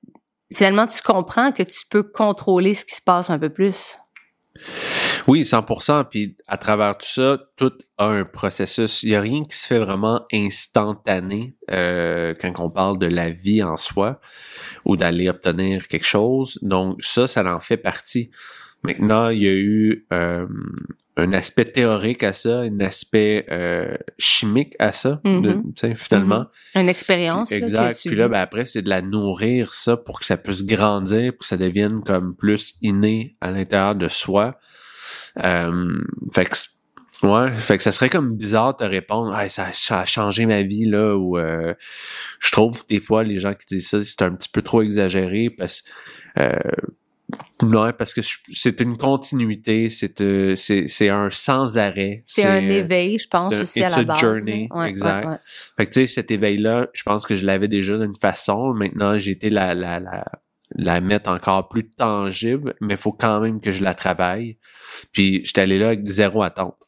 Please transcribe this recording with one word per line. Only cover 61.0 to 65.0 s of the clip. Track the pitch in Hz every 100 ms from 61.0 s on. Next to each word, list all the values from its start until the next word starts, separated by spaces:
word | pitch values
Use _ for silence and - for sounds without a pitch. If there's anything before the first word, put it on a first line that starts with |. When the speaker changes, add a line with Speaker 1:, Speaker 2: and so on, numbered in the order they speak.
Speaker 2:
mettre | 92 104 -
encore | 90 - 95 95
plus | 113 113
tangible, | - 117 104 98 92 113 135 139 -
mais | 104 101
faut | 107
quand | 104 113 107
même | 113 110
que | 104
je | 95
la | 95
travaille. | 87 92 87 90 98 117 113 _ - - -